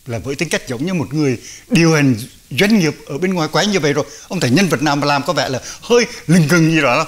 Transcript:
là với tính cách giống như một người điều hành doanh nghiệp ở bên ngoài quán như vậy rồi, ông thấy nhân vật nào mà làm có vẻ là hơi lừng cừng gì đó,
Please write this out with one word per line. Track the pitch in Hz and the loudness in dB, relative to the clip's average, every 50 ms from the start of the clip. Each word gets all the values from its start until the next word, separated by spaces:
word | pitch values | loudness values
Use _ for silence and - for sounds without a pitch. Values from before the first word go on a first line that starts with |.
| _ | _
là | - 117 110 | -10 -8 -8
với | 82 131 143 | -6 -6 -6
tính | 131 170 151 | -6 -4 -4
cách | 214 202 - - | -4 -4 -4 -6
giống | 123 113 147 | -8 -6 -6
như | 185 185 | -4 -4
một | 170 135 101 131 | -4 -4 -4 -2
người | 156 151 135 123 104 - - - - - - | -2 0 0 -2 -2 -6 -14 -20 -20 -8 -2
điều | 254 160 170 165 160 | 0 2 4 4 4
hành | 151 143 135 123 101 123 - - - - - | 4 4 2 2 0 -2 -10 -18 -20 -18 -8
doanh | 135 123 185 208 233 208 | -2 0 2 2 4 2
nghiệp | 160 147 - - - | 2 0 -2 -4 -8
ở | - 143 139 | -12 -8 -4
bên | 180 190 185 | -4 -2 -2
ngoài | 175 156 151 - | -2 -2 -2 0
quán | 156 185 208 | 0 0 0
như | 202 180 | 0 0
vậy | 143 147 143 | 0 0 0
rồi, | 147 135 - - - - - | 0 -2 -6 -8 -20 -14 -10
ông | 208 175 | -6 -4
thấy | 151 123 | 0 2
nhân | 120 180 202 160 | 2 2 2 2
vật | 165 117 143 | 0 0 0
nào | 156 143 | 0 0
mà | 147 143 | 0 0
làm | 143 143 139 131 | 0 0 0 0
có | - 165 | -2 -2
vẻ | 143 131 135 | -2 -2 -2
là | 131 120 - - - - | -4 -6 -8 -10 -16 -12
hơi | - - 233 240 226 - - - - | -4 0 2 2 2 0 -4 -6 -2
lừng | - 160 185 160 135 | 2 4 4 4 4
cừng | 180 175 160 156 | 4 4 4 4
gì | 165 156 | 2 2
đó, | 143 123 120 151 160 | 2 2 2 0 -2